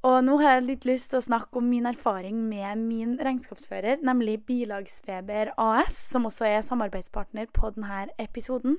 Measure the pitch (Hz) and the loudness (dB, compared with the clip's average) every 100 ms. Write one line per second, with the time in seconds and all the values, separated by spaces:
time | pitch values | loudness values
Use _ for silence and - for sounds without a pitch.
0 | 254 254 254 285 294 254 247 269 247 254 | 6 6 6 6 6 6 4 -2 0 0
1 | - 254 247 233 226 247 240 240 240 240 | 0 -2 0 -2 0 -2 2 2 0 0
2 | 240 196 185 220 226 208 196 214 226 226 | -2 -2 -4 -4 -4 -4 -4 -2 -2 -2
3 | 226 247 262 254 - - - 196 202 277 | -2 -2 -2 -2 -6 -16 -10 -4 -2 0
4 | 277 254 220 214 214 247 233 202 196 - | 2 2 2 -2 -2 -4 -2 -6 -10 -14
5 | - 190 190 208 220 - 220 226 359 - | -10 -10 -6 -2 -2 2 2 4 2 -2
6 | - 254 233 - 220 208 214 247 208 190 | -2 0 0 0 2 2 0 -2 -2 -4
7 | - - 196 214 226 - 220 208 202 196 | -6 -6 -6 -6 0 2 2 0 -8 -8
8 | 202 - 226 - 214 254 247 | -8 -8 -8 -8 -4 -2 0